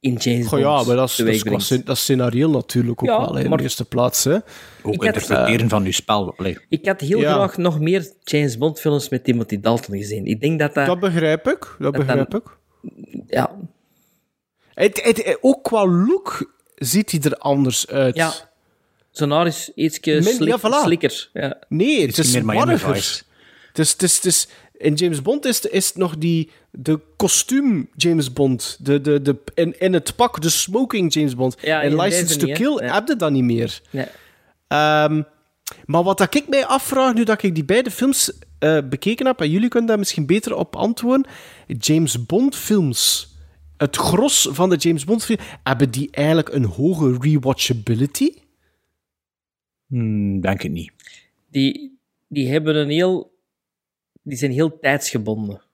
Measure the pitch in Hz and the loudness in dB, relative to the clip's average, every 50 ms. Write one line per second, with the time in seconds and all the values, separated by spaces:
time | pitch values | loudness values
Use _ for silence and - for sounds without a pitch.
0 | - 131 123 117 - 127 120 120 120 110 - 139 135 143 147 143 120 120 123 123 | 0 -2 -2 0 0 0 0 0 0 0 0 2 2 4 4 2 2 2 2 2
1 | 131 123 - - 117 113 110 107 104 110 104 - 101 - 127 127 - - 135 - | 2 0 0 0 2 2 2 2 0 -2 -2 -2 0 0 0 -2 0 -2 -4 -2
2 | - - 139 127 123 120 113 123 143 160 151 127 - - - 123 123 120 120 - | 0 0 2 2 2 0 2 2 2 2 2 0 -2 0 0 0 0 0 -2 -2
3 | 127 - 226 214 160 156 - 135 135 139 160 156 139 131 - - 127 _ - 123 | 0 0 2 2 0 0 -2 -2 0 0 0 0 0 -2 -4 -6 -8 _ 0 0
4 | 120 123 - - - 131 156 208 - - - - - - - - - 104 107 90 | 0 0 0 0 0 2 0 0 -2 -6 -20 -20 -20 -20 -20 -10 -6 -4 -4 0
5 | - 220 208 110 - - - 65 123 - 110 120 117 120 110 107 98 92 87 - | 0 0 0 0 -2 0 0 2 2 2 2 2 2 2 2 2 0 0 -2 -4
6 | - - 107 104 98 85 - - 92 95 82 - _ _ - 160 - - - 294 | -2 0 -2 0 0 -4 -6 -6 -6 -6 -6 -6 _ _ -4 -2 0 -2 -4 -2
7 | 151 143 190 226 143 147 147 147 196 190 - - 175 180 160 151 151 160 180 196 | -2 -2 0 2 2 2 2 2 0 0 -2 0 0 0 0 0 0 0 0 0
8 | 170 - - _ _ - - 147 147 139 113 110 135 160 151 - - 156 147 143 | -2 -6 -16 _ _ -2 0 0 0 0 0 0 -2 -2 -2 0 -2 0 0 0
9 | 135 - 135 123 - - 120 120 113 - - 101 101 113 117 117 - - 101 98 | -2 -2 -6 -4 0 0 0 0 0 -4 -6 -2 0 0 0 0 -2 -6 -8 -8
10 | 101 101 104 107 98 - 110 110 117 147 165 151 151 147 - 147 139 139 180 175 | -6 -6 -8 -6 -2 -4 -4 0 0 -2 0 2 0 0 0 0 0 0 0 0
11 | 185 190 170 170 160 156 156 160 - 247 330 - - - - - - 139 139 135 | 0 0 0 2 2 2 0 0 0 -2 -4 -4 -6 -18 -12 -6 -4 -4 -2 -2
12 | 143 135 131 139 135 - - 214 - - - _ _ _ _ _ - - - - | 0 0 0 0 0 -2 -4 -8 -8 -8 -20 _ _ _ _ _ -18 -18 -18 -18
13 | - - - - - - - 127 127 - - 202 180 - _ _ _ _ _ _ | -20 -16 -16 -16 -10 -4 -2 0 0 -2 -4 -10 -18 -18 _ _ _ _ _ _
14 | _ _ _ _ _ _ _ _ _ _ _ _ _ _ _ - 175 214 - - | _ _ _ _ _ _ _ _ _ _ _ _ _ _ _ 2 2 2 2 2
15 | - 240 226 - 220 190 175 - - 254 269 - - - 233 220 202 185 175 175 | 2 2 2 2 2 -2 -2 2 4 4 4 4 0 -2 0 2 4 4 4 4
16 | 185 240 349 392 392 - - - - - _ _ _ _ _ - - 120 117 196 | 4 4 2 0 0 -6 -8 -8 -10 -10 _ _ _ _ _ -8 -6 0 0 0
17 | 214 - - 160 139 151 131 - - 143 143 139 139 127 117 - - - - 139 | 0 2 -2 0 0 0 -2 0 0 0 2 4 4 2 2 -2 -4 -2 0 0
18 | 135 127 120 160 165 160 - - - _ _ _ _ _ _ _ _ _ _ _ | 0 0 2 0 -2 -2 -2 -8 -14 _ _ _ _ _ _ _ _ _ _ _
19 | _ _ _ - 151 143 143 156 175 170 151 - - - - - - 160 151 - | _ _ _ -4 -2 0 2 2 2 0 -2 -4 -12 -14 -6 -2 -2 -2 -2 -2
20 | - 160 151 156 170 208 247 247 160 - 233 233 - 220 254 294 294 185 175 165 | -2 0 2 2 2 2 2 2 2 0 0 0 0 0 2 2 2 2 0 2
21 | - 139 - - - _ _ - - 135 135 - - _ - 156 190 269 311 254 | 0 -2 -4 -4 -12 _ _ -6 -6 -6 -6 -8 -10 _ 0 0 2 2 2 2
22 | 165 127 104 - 156 123 123 123 117 110 107 - 277 - - 180 - - - 98 | 0 0 0 0 0 2 2 0 0 0 2 2 2 2 2 0 0 0 -2 -2
23 | 95 - - - - _ _ _ _ - - - - _ _ - 156 151 - - | -2 -4 -6 -8 -12 _ _ _ _ -20 -20 -20 -20 _ _ -2 0 0 0 0
24 | 185 175 - - - 185 170 - - - - - - _ _ - - 156 151 151 | 0 0 0 0 0 0 0 0 -2 -4 -10 -20 -20 _ _ -2 0 0 2 2
25 | 180 175 165 143 135 185 262 294 285 262 240 - - 208 - 190 185 - - 175 | 0 0 0 -2 -2 -2 -2 0 0 -2 -2 -2 -4 -2 -2 0 -2 -2 -2 -2
26 | 185 175 156 156 156 170 170 165 156 - - - _ _ _ - 127 151 156 151 | -4 -4 -2 -2 0 2 2 2 0 -4 -10 -20 _ _ _ -8 -2 0 -2 -2
27 | - _ _ _ - 180 - - - - 254 277 285 269 214 160 - - _ 156 | -2 _ _ _ 0 0 2 0 0 0 0 2 2 2 2 0 -2 -4 _ -2
28 | - 170 170 160 143 131 123 147 143 135 131 117 - - - - - 139 139 143 | 0 2 2 2 0 -2 0 0 2 2 2 0 -4 -10 -12 -8 0 0 0 2
29 | 135 151 147 143 139 143 139 - - - - - 170 165 - - 185 190 185 165 | 2 2 0 2 2 0 -2 -2 -4 -8 -2 0 0 0 0 -2 0 2 2 0
30 | 143 - - - 240 240 - - 151 165 156 - - - 185 233 269 247 - 214 | -2 -2 0 0 0 0 0 -2 -2 0 0 0 -2 -2 0 -2 -2 0 0 0
31 | 180 160 143 156 151 143 127 120 127 131 123 - - 151 156 156 147 143 147 156 | 0 0 0 0 0 0 0 0 -2 -2 -2 -4 -2 -2 0 0 0 0 0 2
32 | 175 202 170 175 175 175 - 147 156 135 147 160 226 285 302 247 120 123 147 202 | 2 2 2 0 0 0 0 0 0 -2 0 0 0 0 0 -2 -2 -2 -2 -2
33 | 214 285 302 226 175 156 143 135 123 120 117 117 117 113 - - _ _ - 135 | 0 -2 -2 -2 0 0 2 2 2 2 2 0 -2 -4 -6 -12 _ _ -8 -8
34 | 131 - - - - _ _ _ _ _ _ _ _ _ 143 147 151 151 151 151 | -8 -8 -12 -20 -20 _ _ _ _ _ _ _ _ _ 0 2 2 4 4 4
35 | 151 151 156 156 151 - _ _ _ _ _ _ _ - - - - - 143 165 | 2 2 0 -2 -4 -6 _ _ _ _ _ _ _ -16 -16 -16 -10 -2 0 0
36 | 175 190 196 - 202 180 - 294 294 - 277 277 262 - 262 269 - - 269 262 | 2 2 2 2 0 2 2 -2 -2 0 0 0 0 2 0 -2 -2 -2 0 2
37 | 262 262 240 233 233 214 220 - - 196 170 160 151 131 185 233 254 254 - - | 2 2 2 2 2 0 0 0 0 -2 -2 -2 -2 0 0 0 0 -2 -4 -2
38 | 240 269 269 - - - - - - _ - - - 151 160 156 139 131 135 135 | 0 0 2 0 0 -2 -4 -10 -18 _ -8 -2 2 2 2 2 0 -2 -6 -4
39 | - 196 226 233 269 262 254 - 170 151 160 196 226 240 - 240 233 226 220 208 | -2 -2 -2 0 0 -2 0 0 -2 0 0 2 0 2 0 0 0 2 0 0
40 | 196 - - - 151 135 175 214 - - 220 - - - - - - 214 233 - | 0 -2 -2 -4 0 2 2 0 0 -2 -4 -4 -4 -6 -4 -4 -2 -2 -2 -2
41 | 240 240 254 269 269 - - - - - - - - _ - 120 - - 156 160 | 0 2 2 2 2 -2 -6 -20 -20 -20 -20 -20 -12 _ -10 -6 0 2 2 2
42 | 165 143 - 120 120 - 165 202 254 277 254 - - - 214 208 175 139 120 - | 2 2 0 -4 -4 0 0 2 2 2 0 -2 -2 0 2 2 2 2 0 0
43 | - - - - - - - - - - _ _ - - - _ - 139 - - | 0 0 0 -2 -6 -12 -20 -20 -20 -20 _ _ -20 -20 -6 _ -2 -2 -2 -2
44 | - - 165 185 240 294 - - - - 139 135 180 190 180 156 - 170 165 156 | 0 2 2 2 2 2 2 2 0 0 0 0 2 2 2 2 2 0 0 0
45 | 135 160 220 226 - - 226 196 - - - - _ 127 135 117 139 131 113 131 | 0 -2 -2 -2 0 -2 -2 -4 -4 -10 -18 -8 _ -2 2 2 2 0 0 -4
46 | 147 - - - 143 151 160 165 151 - - 143 127 107 85 92 135 170 185 156 | -6 -6 -2 0 2 2 4 2 2 0 0 0 0 0 0 0 0 0 2 2
47 | 156 135 127 123 123 151 151 147 123 131 135 - - - 127 113 104 - 117 110 | 2 2 2 2 2 2 2 2 2 0 0 0 0 -2 -2 -4 -2 -2 0 0
48 | 131 139 - - 262 320 - - _ _ _ _ _ _ _ _ _ _ _ _ | 0 -2 -2 0 -2 -2 -2 -4 _ _ _ _ _ _ _ _ _ _ _ _
49 | _ _ _ _ _ _ _ _ _ _ _ _ _ _ _ _ _ _ 135 123 | _ _ _ _ _ _ _ _ _ _ _ _ _ _ _ _ _ _ -4 -2
50 | 117 110 107 104 104 101 98 95 90 95 98 101 - - - 85 80 - _ _ | -2 0 0 0 0 0 -2 0 0 -2 -2 -2 -4 -6 -6 -8 -10 -12 _ _
51 | _ - - - _ _ _ _ _ _ _ 143 135 139 - - 302 269 - _ | _ -20 -20 -20 _ _ _ _ _ _ _ 0 0 0 -2 -4 -12 -16 -20 _
52 | _ _ _ _ _ _ 147 143 135 127 135 160 156 156 151 151 147 143 147 160 | _ _ _ _ _ _ -4 -4 -2 0 0 0 0 0 0 0 0 0 0 0
53 | 180 185 185 170 - _ _ _ _ _ _ _ _ _ _ _ _ _ _ _ | 2 0 0 -2 -4 _ _ _ _ _ _ _ _ _ _ _ _ _ _ _
54 | _ _ _ _ _ 147 139 123 143 139 127 131 160 160 156 - - 139 139 143 | _ _ _ _ _ -12 -8 -4 -4 -2 0 0 0 -2 -2 -2 -2 0 0 0
55 | - - - 123 107 107 110 107 107 101 101 - _ _ | -2 -4 -4 -4 -2 -2 -4 -4 -4 -8 -10 -12 _ _